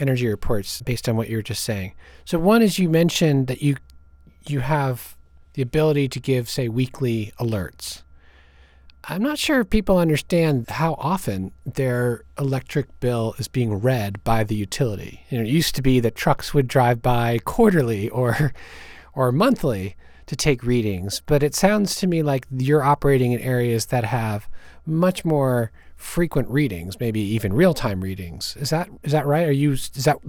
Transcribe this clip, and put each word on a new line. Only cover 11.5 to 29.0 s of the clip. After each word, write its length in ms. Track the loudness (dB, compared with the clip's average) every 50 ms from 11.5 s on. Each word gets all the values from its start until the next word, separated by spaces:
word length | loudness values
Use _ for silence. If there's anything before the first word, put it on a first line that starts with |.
| -10 -12 -14
their 580 | -8 -6 -4 -2 -2 0 0 0 -2 -2 -4 -8 -14 -10 -6
electric 600 | -4 -4 -4 -4 -6 -4 -4 -4 -4 -4 -6 -4
bill 340 | -2 -2 0 0 -2 -4 -4 -6
is 100 | -8 -6
being 260 | -2 -2 0 0 0
read 480 | 0 0 0 0 0 -2 -4 -6 -4 0
by 200 | 2 2 2 2
the 100 | 0 -2
utility. 680 | -4 -4 -4 -2 -2 -2 -2 -2 -4 -8 -12 -14 -18 -10 -6
You 80 | -4 -2
know, 60 | 0
it 60 | 2
used 240 | 2 2 2 2 0
to 60 | 0 2
be 180 | 4 4 4
that 160 | 4 2 0
trucks 360 | 0 0 0 0 0 -2 -2 0
would 160 | 0 2 2
drive 320 | 2 2 4 4 2 2
by 380 | 2 2 2 2 2 0 0 -2 -2
quarterly 680 | -2 2 4 4 6 6 4 2 2 0 -2 -4 -4
or, 420 | -2 0 0 0 2 2 0 0 -2 -6 -12 -18 -18 -18 -18
<laughs> 300 | -20 -20 -20 -20 -10 -4
or 180 | 0 0 2 2
monthly 640 | 4 4 4 2 2 0 0 0 -2 -4 -6 -10 -12 -18 -20 -20 -20 -14
to 100 | -8 -6
take 260 | -2 2 2 2 2 2
readings, 580 | 2 2 2 2 0 -2 -4 -4 -6 -8 -6 -2
but 180 | 2 2 4 2
it 120 | 2 2
sounds 400 | 2 2 4 4 2 2 0 -2
to 100 | -2 0
me 160 | 0 0 0 2
like 240 | 0 0 -2 -2 -4
you're 320 | -4 -2 2 4 4 4 4
operating 500 | 4 4 4 4 4 4 4 4 2 0
in 80 | 0
areas 460 | -2 -2 0 0 2 2 0 0 0
that 180 | 0 -2 -2 0
have 440 | 0 -2 -2 -2 -2 -4 -4 -6 -8 -10 -10 -10 -14 -20 -14 -8
much 380 | -4 0 2 2 2 0 0 0
more 480 | 0 2 2 2 2 2 2 0 -2 -6 -12 -20 -20 -20
frequent 520 | -18 -16 -6 -2 0 0 0 2 0 0 0
readings, 520 | 2 0 0 0 -2 -4 -8 -8 -8 -6
maybe 200 | -4 -2 -2 -2
even 320 | 0 0 0 0 0 0 2
real-time 480 | 4 4 4 4 2 0 -2 -2 -2
readings. 560 | -4 -6 -6 -8 -10 -12 -12 -10 -10 -10 -8 -8
Is 120 | -4 -2
that, 180 | -2 -2 -2 -4 -10 -10